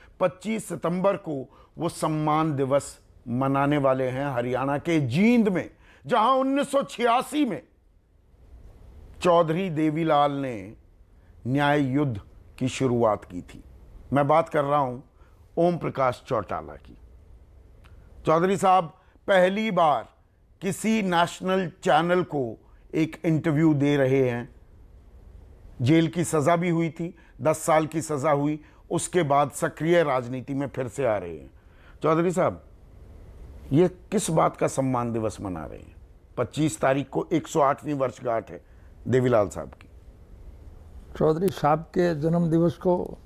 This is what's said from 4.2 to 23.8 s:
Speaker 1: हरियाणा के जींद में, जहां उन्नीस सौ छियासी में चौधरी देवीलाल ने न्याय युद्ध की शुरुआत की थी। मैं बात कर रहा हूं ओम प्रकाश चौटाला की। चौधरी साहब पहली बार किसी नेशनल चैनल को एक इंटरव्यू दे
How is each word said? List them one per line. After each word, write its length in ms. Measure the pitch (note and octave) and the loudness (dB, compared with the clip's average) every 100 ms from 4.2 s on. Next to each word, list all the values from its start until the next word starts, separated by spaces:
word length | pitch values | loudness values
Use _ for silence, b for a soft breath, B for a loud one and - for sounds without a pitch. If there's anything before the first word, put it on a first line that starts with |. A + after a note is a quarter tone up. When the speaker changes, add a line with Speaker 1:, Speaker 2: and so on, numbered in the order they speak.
| C#3+ | -4
Speaker 1:
हरियाणा 440 | B2 B2 B2 C#3 C#3+ | -4 -2 -2 -2 -4
के 220 | E3 D#3+ | 0 0
जींद 480 | C3 C#3+ A3 A#3+ G#3+ | 0 2 4 4 2
में, 220 | F3 G#2+ - b b C3+ | 0 -4 -12 b b -2
जहां 320 | A3 A3+ C4+ | 2 2 2
उन्नीस 320 | C4+ C#4 C#4 | 2 0 0
सौ 120 | C#4 | -2
छियासी 640 | A3 - A#3+ A#3+ - D4+ | -4 -2 2 2 0 -2
में 180 | C4 D3+ - _ _ _ _ _ _ _ - - - - - - - - | -2 -2 -10 _ _ _ _ _ _ _ -20 -20 -20 -20 -20 -20 -20 -4
चौधरी 480 | F3+ E3+ D#3+ E3 F#3+ | 2 4 4 0 -2
देवीलाल 600 | D3+ D#3 D3+ D#3+ D3 C#3+ | 0 0 0 2 2 2
ने 440 | C#3 C3+ A2 F#2 - _ _ - b b b A2+ | 0 -6 -8 -12 -18 _ _ -20 b b b -4
न्याय 340 | C3+ C#3+ D3 | 0 2 2
युद्ध 400 | C3+ C3+ C#3+ G#2 - - - - | 0 0 -2 -4 -12 -20 -20 -6
की 100 | B2+ | -6
शुरुआत 560 | - C3 A#2+ A2+ G#2 | -2 0 2 2 0
की 180 | - F2 | -6 -14
थी। 220 | - - - - - - - | -14 -20 -20 -20 -20 -20 -4
मैं 160 | C3 C#3+ | 0 4
बात 200 | D#3 D#3+ | 2 2
कर 160 | D#3 | -2
रहा 140 | C#3 D3 | 0 0
हूं 220 | C3 B2 - b b b b - | 0 -4 -16 b b b b 0
ओम 200 | F3 E3 | 0 0
प्रकाश 440 | C#3+ - B2+ A#2 - | -4 -2 -2 -2 -4
चौटाला 480 | A#2 F#2 F2 D2+ | -4 -2 -8 -8
की। 240 | C#2+ - - - - - - - - - - b b b b - | -16 -20 -20 -20 -20 -20 -20 -20 -20 -20 -20 b b b b 0
चौधरी 300 | D#3+ F#3 G3 | 2 2 2
साहब 280 | F#3+ F#3 E3 b b b - | 4 2 2 b b b 2
पहली 440 | F#3+ F#3 G3+ A3 | 4 4 2 -2
बार 380 | F3+ D#3+ B2 G#2+ _ _ _ _ _ | 2 2 2 -4 _ _ _ _ _
किसी 420 | F#3 - G#3 A3 | -6 -2 0 0
नेशनल 680 | F#3+ E3+ F3 - F#3 F#3+ F3+ - | 2 2 0 -2 -2 -2 -2 -4
चैनल 380 | F#3 D3+ E3+ F3+ | 2 2 4 2
को 360 | E3+ D3 A#2+ G#2+ b b b | 0 -4 -6 -8 b b b
एक 260 | D#3+ D#3+ - | -2 -2 -2
इंटरव्यू 500 | E3+ D#3+ E3 D3 D#3+ | 0 0 2 2 4
दे 220 | D3 | 4